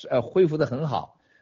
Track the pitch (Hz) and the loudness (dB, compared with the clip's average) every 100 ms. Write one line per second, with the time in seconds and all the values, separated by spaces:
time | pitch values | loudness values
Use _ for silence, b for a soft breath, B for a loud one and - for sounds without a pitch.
0 | - 131 - 185 175 151 139 135 156 101 | -2 -2 2 2 2 2 -2 -2 -4 -4
1 | - _ _ _ | -6 _ _ _